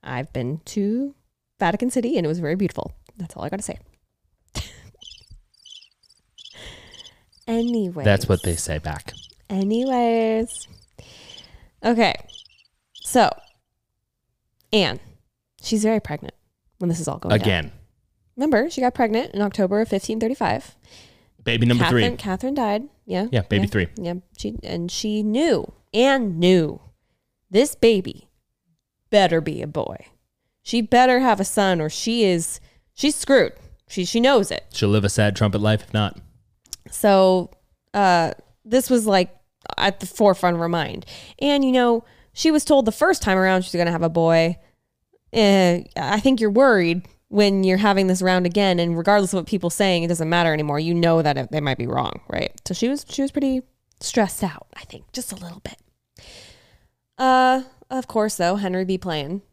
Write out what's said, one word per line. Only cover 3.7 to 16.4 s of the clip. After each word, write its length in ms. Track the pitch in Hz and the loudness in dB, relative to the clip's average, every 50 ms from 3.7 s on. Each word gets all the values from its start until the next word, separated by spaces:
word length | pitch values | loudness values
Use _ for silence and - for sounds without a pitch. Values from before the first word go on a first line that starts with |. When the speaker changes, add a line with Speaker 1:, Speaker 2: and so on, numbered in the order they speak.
| - - - _ _ _ _ _ _ _ _ _ _ _ _ _ _ | -12 -14 -16 _ _ _ _ _ _ _ _ _ _ _ _ _ _
Speaker 1:
<laughs> 80 | - - - - - - - _ _ - - - - _ _ - - _ _ _ _ _ - - - _ _ _ _ _ _ _ _ _ _ _ - - - - - - - - - - - - - - - _ _ _ _ _ _ _ | -12 -12 -12 -14 -20 -20 -20 _ _ -20 -20 -20 -20 _ _ -20 -20 _ _ _ _ _ -20 -20 -20 _ _ _ _ _ _ _ _ _ _ _ -20 -20 -20 -20 -20 -20 -20 -20 -20 -20 -20 -20 -20 -20 -20 _ _ _ _ _ _ _
Anyways. 580 | - 226 226 233 240 240 226 208 180 175 165 135 | -6 -4 -2 -2 -2 -2 -2 -4 -4 -6 -2 0
Speaker 2:
That's 240 | 107 101 101 - - | 2 2 2 2 0
what 140 | 101 87 - | -2 0 0
they 140 | 95 85 | -4 -4
say 220 | 82 - - 78 76 | -4 -6 -6 -8 -8
back. 340 | - 78 76 73 - - - - - - _ _ _ _ | -6 -8 -10 -10 -12 -16 -20 -20 -20 -20 _ _ _ _
Speaker 1:
Anyways. 1160 | 202 190 196 202 220 233 254 269 262 247 240 233 226 226 226 220 220 220 226 226 - - - - - - _ _ _ _ - - - - - - - - - - _ - - _ _ _ - | -6 -4 -2 -2 -2 -2 -2 -2 0 0 0 0 0 0 0 0 0 -2 -4 -6 -8 -18 -18 -20 -20 -20 _ _ _ _ -20 -20 -20 -20 -20 -20 -20 -20 -20 -20 _ -20 -20 _ _ _ -2
Okay. 300 | 220 240 226 233 180 - - - - - - - _ _ _ _ _ _ _ _ _ _ | -2 2 2 2 0 0 -4 -10 -16 -20 -20 -20 _ _ _ _ _ _ _ _ _ _
So, 360 | - - - - 254 214 - - - - _ _ _ _ _ _ _ _ _ _ _ _ _ _ _ _ _ _ _ _ _ _ _ _ _ - | -14 -12 0 2 4 4 4 2 -4 -14 _ _ _ _ _ _ _ _ _ _ _ _ _ _ _ _ _ _ _ _ _ _ _ _ _ 0
Anne, 280 | 214 190 135 92 - - - - _ _ _ _ _ _ _ _ _ - | 2 2 2 -2 -8 -12 -20 -20 _ _ _ _ _ _ _ _ _ -6
she's 200 | - 220 214 214 | -4 -2 0 2
very 180 | 214 226 214 | 2 0 0
pregnant 340 | - - 147 143 - - - _ | -2 -4 -10 -10 -10 -14 -18 _